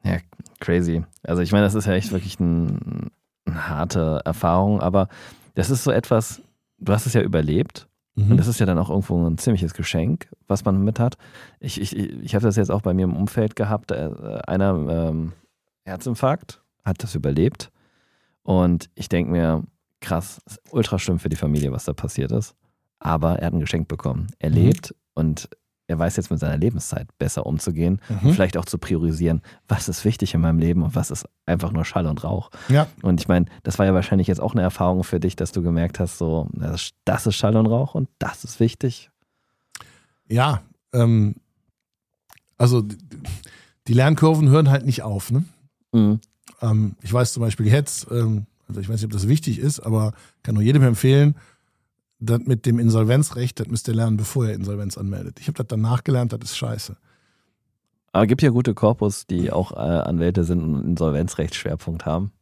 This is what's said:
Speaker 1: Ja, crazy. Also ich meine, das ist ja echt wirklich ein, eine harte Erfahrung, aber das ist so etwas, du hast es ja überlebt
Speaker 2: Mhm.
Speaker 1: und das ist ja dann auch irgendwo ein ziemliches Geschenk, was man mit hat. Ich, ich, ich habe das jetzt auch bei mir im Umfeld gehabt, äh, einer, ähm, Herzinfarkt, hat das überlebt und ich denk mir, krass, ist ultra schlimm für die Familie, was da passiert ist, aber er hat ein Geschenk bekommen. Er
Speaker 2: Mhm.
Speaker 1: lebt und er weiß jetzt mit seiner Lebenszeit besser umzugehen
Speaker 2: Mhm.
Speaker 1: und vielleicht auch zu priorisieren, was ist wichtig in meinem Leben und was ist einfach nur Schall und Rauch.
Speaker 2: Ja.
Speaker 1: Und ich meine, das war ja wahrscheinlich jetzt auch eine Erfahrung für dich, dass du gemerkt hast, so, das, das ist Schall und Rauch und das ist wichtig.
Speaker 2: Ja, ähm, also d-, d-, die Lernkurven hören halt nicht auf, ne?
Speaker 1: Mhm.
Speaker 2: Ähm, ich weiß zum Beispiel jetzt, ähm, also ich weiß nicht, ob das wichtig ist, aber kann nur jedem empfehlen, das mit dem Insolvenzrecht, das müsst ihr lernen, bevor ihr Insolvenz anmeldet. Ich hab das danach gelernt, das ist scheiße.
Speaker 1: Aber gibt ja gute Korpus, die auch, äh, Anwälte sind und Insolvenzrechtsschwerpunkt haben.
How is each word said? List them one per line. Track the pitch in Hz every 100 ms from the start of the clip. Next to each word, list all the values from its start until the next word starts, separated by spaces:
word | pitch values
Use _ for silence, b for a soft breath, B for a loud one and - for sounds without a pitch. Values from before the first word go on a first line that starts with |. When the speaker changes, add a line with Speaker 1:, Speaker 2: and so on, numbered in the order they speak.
Speaker 1:
Ja, | 98 87 - - - _
crazy. | - 87 87 82 82 _
Also | - 87
ich | 87
meine, | 104
das | 101
ist | 107 101
ja |
echt | 92 90
wirklich | 95 95 -
ein, | 87 85 85 - - - - _ _ _ -
eine | 80 -
harte | 73 85 98 80 78
Erfahrung, | - 82 85 87 98 104
aber | 90 98 95 B B B B
das | - 107
ist | 135
so | 143
etwas, | 120 - 113 110 - - _ _ _
du | -
hast | 104 123
es |
ja | 117
überlebt | - 82 76 78 156 - _ _ _ -
Speaker 2:
Mhm. | 104
Speaker 1:
und | 123
das | 107
ist | 117
ja | 98
dann | 85
auch | 87
irgendwo | 92 98 87
ein | 85 80
ziemliches | - 98 85
Geschenk, | - 82 - 80 170 - - _
was | 98
man | - 95
mit | 101 110
hat. | 120 - B B B B
Ich, | - -
ich, | 98 -
ich | 98 60 -
habe | 101
das | 107 101
jetzt | 95
auch | 101
bei | 95
mir | 92
im | 92
Umfeld | 80 101 - 107
gehabt, | - 104 107 -
äh, | 67 78 - 52 52 -
einer, | 92 98 90 71 82 82
ähm, | 80 80 - b _ _ _
Herzinfarkt, | - 90 127 113 131 147 - - _ _
hat | - 87
das | 104
überlebt | - 71 71 92 - - _ _ _ _ _ _ _
und | - 92 90 87 - -
ich | -
denk | 87 85
mir, | 87 82 80 - _ _ _
krass, | - 85 - -
ist | _ - _
ultra | - 110 95
schlimm | - 85
für | 82
die | 76
Familie, | 78 73 71
was | 62
da | -
passiert | 67 - - 65
ist, | - 110 _ _ _ _ _
aber | 80 80 82 87
er | 85
hat |
ein | 85
Geschenk | 73 82 80
bekommen. | 78 69 64 87 -
Er | 76
Speaker 2:
Mhm. | 107
Speaker 1:
lebt | 104 - - - _
und | - 80 76 - - _ _ -
er | 82
weiß | 85
jetzt | - 87
mit | 80
seiner | - 73
Lebenszeit | 101 - - - - _
besser | - - -
umzugehen | 78 - 80 85 98 -
Speaker 2:
Mhm. | 104 117
Speaker 1:
und |
vielleicht | 185 92 87
auch |
zu | 82 82
priorisieren, | - 85 82 80 85 82 B B _
was | 107 -
ist | 90
wichtig | - 117 101
in | 82
meinem | 82 82
Leben | 82 85
und | 80
was | 78 76
ist | - - _ -
einfach | 87 90
nur | 104
Schall | - - 82
und | 76
Rauch. | - 98 - B B
Speaker 2:
Ja. | 139 156 -
Speaker 1:
Und | 95 85
ich | -
meine, | 90 85 B
das | - -
war | 98
ja |
wahrscheinlich | 92 98 95 90
jetzt | 87
auch | -
eine | 117
Erfahrung | - - 90 92
für | 90 87
dich, | 92
dass | - 95
du | 98
gemerkt | 85 85 87 -
hast, | 87 -
so, | 82 80 -
das, | - 80 85 - _
das | - 92 113
ist |
Schall | 98 104 110
und | 110
Rauch | 113 139 160
und | 135 _
das | - -
ist | 123 -
wichtig. | 113 - 131 - - _ _ B B B B B B B B B _
Speaker 2:
Ja, | 117 139 113 - _ _
ähm, | 123 117 113 107 - _ _ _ _ _ _ _ _ _ - _ _
also | 120 123
d-, | 104
d-, | 104 - - - B B B B B -
die |
Lernkurven | 117 139 156 160 156 147
hören | 147 143
halt | 135 127
nicht | 120
auf, | 107 101 -
ne? | 127 175 _ _ _ _
Speaker 1:
Mhm. | 113 104 107 _ _ - _
Speaker 2:
Ähm, | 117 107 104 -
ich | 95
weiß | 120 123
zum | -
Beispiel | 117 104 104
jetzt, | 135 143 - -
ähm, | 120 113 107 104 _ -
also | 101
ich | 95
weiß | 113
nicht, | 107
ob |
das | 104 98
wichtig | 151 151 110
ist, | 143 -
aber | - 110 107 b b b
kann | -
nur | 110
jedem | 110 143
empfehlen, | 131 110 131 139 147 147 b b b b b _ _ _
das | 110 117
mit | 120 117 127
dem | 117
Insolvenzrecht, | 117 110 110 131 151 120 123 -
das | 110
müsst | 113 -
ihr |
lernen, | 113 113 107
bevor | 104 135
ihr | 110
Insolvenz | 95 95 104 101 -
anmeldet. | 98 98 92 -
Ich | -
hab |
das | 151 117
danach | 110 110 123
gelernt, | - 127 120
das | 113
ist | 113 -
scheiße. | 120 110 - - _ _ _ _ _ _ _ _ _ _ _
Speaker 1:
Aber | 92 104
gibt | 127
ja | 151
gute | 120 123
Korpus, | 101 107 120 104 101 -
die | 92 -
auch, | 82 95
äh, | -
Anwälte | 67 85 - 85 85 92
sind | 85 87
und | 80 69
Insolvenzrechtsschwerpunkt | 67 85 80 73 85 - 78 - - 76 - 82
haben. | - 80 101 _